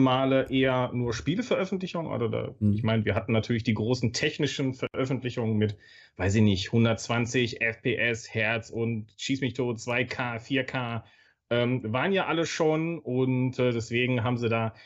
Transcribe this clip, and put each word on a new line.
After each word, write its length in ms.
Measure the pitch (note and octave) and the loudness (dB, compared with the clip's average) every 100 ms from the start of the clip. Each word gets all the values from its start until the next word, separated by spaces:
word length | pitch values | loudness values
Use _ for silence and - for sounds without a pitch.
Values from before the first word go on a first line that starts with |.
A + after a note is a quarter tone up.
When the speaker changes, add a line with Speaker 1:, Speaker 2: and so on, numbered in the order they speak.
Speaker 1:
Male 480 | C3 B2+ C3+ C3+ - | 6 4 4 2 2
eher 400 | C3+ C3 B2+ B2 | 2 2 2 0
nur 220 | B2 A#2+ | -2 -2
Spieleveröffentlichungen, 960 | A2+ - F#3 A#3+ G3 F#3+ F#3+ F#3 F3 D#3+ | -2 -2 -2 0 -2 0 -4 -4 -6 -4
oder 160 | A2 A2+ | -2 -2
da, 260 | A2+ A2 - | -2 -6 0
Speaker 2:
Mhm. 120 | G#2 | 0
Speaker 1:
ich 80 | G#2 | 2
mein, 240 | A2 A2+ A2 | 2 2 2
wir 80 | |
hatten 180 | G2+ - | 0 0
natürlich 300 | A2+ - A#2 | 0 2 0
die 100 | A#2 | 0
großen 400 | A2 A2 B2+ B2 | 0 0 0 0
technischen 640 | - A#2+ - C#3 - C3+ | -2 -2 -2 -2 -2 -4
Veröffentlichungen 800 | - C3 C#3 C3 C3 B2 B2 A2 G#2+ | -2 -4 -2 -2 -2 -4 -2 0 2
mit, 220 | G#2+ - - - - - | 0 -2 -12 -20 -18 -4
weiß 160 | F#2 | 2
ich 80 | G#2+ | 4
nicht, 300 | G#2+ F#2+ - | 6 4 2
hundertzwanzig 920 | A#2 A#2 A2+ - A#2 A#2 C3 A#2 - | 4 4 2 0 -2 0 0 0 0
F 180 | A#2 A2+ | -2 -2
P 160 | B2+ A2+ | -2 0
S, 320 | A#2 A2+ - | 0 -2 -4
Herz 340 | A2+ G#2+ A2+ - | -2 0 0 -4
und 420 | A2+ A#2 A2+ G#2+ - | -4 -2 -4 -6 -10
schieß 240 | - C3+ | -4 -2
mich 140 | A#2+ | -2
tot, 260 | A#2 B2 A2+ | -2 -4 -4
zwei 240 | A#2+ A#2+ | -4 -2
K, 340 | B2 - B2 A#2 | -2 -4 -6 -6
vier 260 | - C3+ | -4 -4
K, 380 | B2+ C3 A#2+ A#2 - _ _ _ - | -2 -4 -4 -6 -10 _ _ _ -2
ähm, 320 | A#2+ A#2+ B2+ A2 | 0 2 0 -2
waren 180 | B2 E3 | -2 0
ja 140 | G3 D#3 | 0 0
alle 180 | D#3+ | 0
schon 540 | D#3 - D#3+ D#3 E3 E3+ | -2 0 2 2 -2 -6
und, 600 | - B2+ C3 B2+ B2+ B2+ | -4 0 2 2 0 0
äh, 140 | B2 | 0
deswegen 500 | A#2 A2+ A#2+ B2 B2+ | 0 -2 0 0 0
haben 140 | A2+ B2 | 0 0
sie 140 | A#2 | 0
da 240 | A2+ A2+ - | 0 0 -6